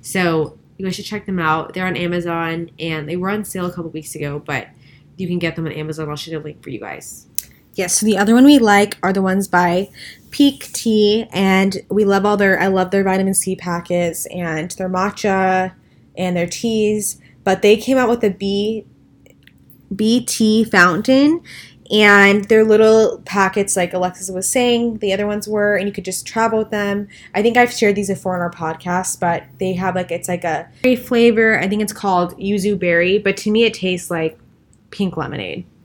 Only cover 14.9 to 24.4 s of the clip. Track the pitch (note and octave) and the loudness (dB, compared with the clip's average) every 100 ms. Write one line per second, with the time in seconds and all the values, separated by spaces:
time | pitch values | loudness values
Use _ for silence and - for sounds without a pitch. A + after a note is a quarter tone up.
14.9 | F#3 G3 G3 G#3 F#3+ F#3+ F#3 F#3 - _ | -2 -2 -2 -2 0 2 0 -2 -8 _
15.9 | _ _ - F#3 F3+ F3 - A#3 A3 G#3+ | _ _ -6 -4 -2 -4 -4 -2 0 0
16.9 | G#3+ G#3 - _ _ - G3+ G#3 A3 A#3 | 0 -4 -10 _ _ -2 2 4 4 2
17.9 | C4 B3 A#3+ A3 F#3 G3 G3+ G#3 A3 - | 2 2 0 -2 -2 -4 -2 -2 -4 -10
18.9 | _ _ _ _ _ _ _ _ - _ | _ _ _ _ _ _ _ _ -20 _
19.9 | F#3+ A3 A#3+ B3 - A3 A3 A3+ G3+ F3+ | -2 2 2 0 0 2 2 2 4 4
20.9 | E3+ A3 C4 D4 E4+ - - - - - | 4 2 4 4 2 -4 -20 -20 -20 -2
21.9 | G#3+ G#3 G3+ G3 G#3 G3+ A3 A3 G#3+ A3 | 4 6 8 8 4 4 4 6 6 6
22.9 | A3 G#3+ - - G3 F#3+ G#3 G3 G3 F3+ | 6 4 0 -6 0 0 0 -2 -2 -2
23.9 | F#3 F3+ F3 F#3 F#3 | -2 -4 -6 -10 -8